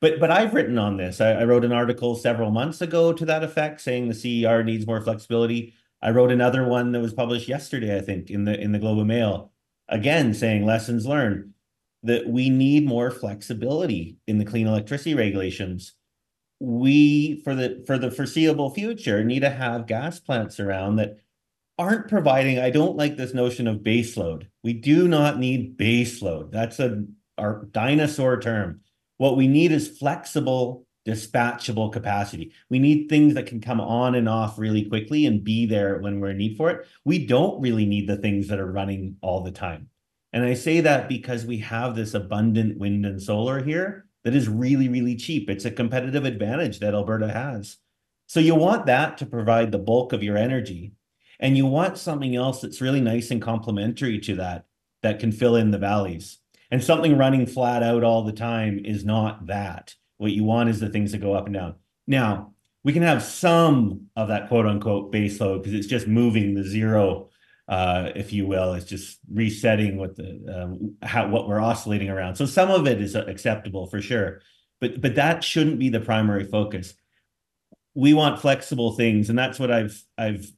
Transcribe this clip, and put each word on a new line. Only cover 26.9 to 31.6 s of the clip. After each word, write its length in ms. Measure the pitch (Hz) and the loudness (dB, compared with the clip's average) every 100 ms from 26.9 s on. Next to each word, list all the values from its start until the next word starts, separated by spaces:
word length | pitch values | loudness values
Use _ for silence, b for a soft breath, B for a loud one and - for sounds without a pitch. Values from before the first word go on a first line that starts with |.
| 104 101 - _ - | -2 -8 -12 _ -6
our 300 | 104 107 104 | -4 -6 -6
dinosaur 680 | 110 120 151 147 147 131 120 | -2 2 2 2 0 0 0
term. 420 | 117 110 90 80 _ _ _ - | 0 -2 -4 -8 _ _ _ 0
What 200 | 135 131 | 2 4
we 100 | 131 | 4
need 240 | 143 170 | 6 4
is 260 | 156 - - | 2 -2 -4
flexible, 880 | 139 - - 151 127 127 123 127 _ _ 110 | -4 -4 -4 -4 -2 -2 -2 -6 _ _ -8
dispatchable 840 | 107 - 127 120 120 | -6 -2 0 0 -2